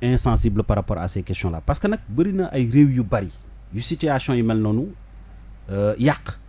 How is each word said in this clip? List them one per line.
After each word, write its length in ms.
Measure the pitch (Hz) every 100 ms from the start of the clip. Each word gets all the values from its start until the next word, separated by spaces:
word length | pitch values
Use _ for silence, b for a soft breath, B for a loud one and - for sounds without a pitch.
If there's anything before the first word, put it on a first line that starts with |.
insensible 600 | 123 123 127 110 117 101
par 140 | 107 104
rapport 220 | 95 92
à 100 | 90
ces 140 | 98
questions-là. 380 | 87 92 92 80
Parce 140 | - -
que 80 | 202
nag, 120 | 220 -
bëri 240 | 117 190
na 140 | 190 180
ay 160 | 139 120
réew 180 | 135 143
yu 120 | 127
bari 280 | 101 113 95 - - - -
yu 60 | 101
situation 540 | 117 165 156 135 -
yi 80 | 123
mel 160 | 113 110
noonu, 300 | 107 110 180 - - - - - - - -
euh, 240 | 98 104 -
yàq. 380 | 127 - - -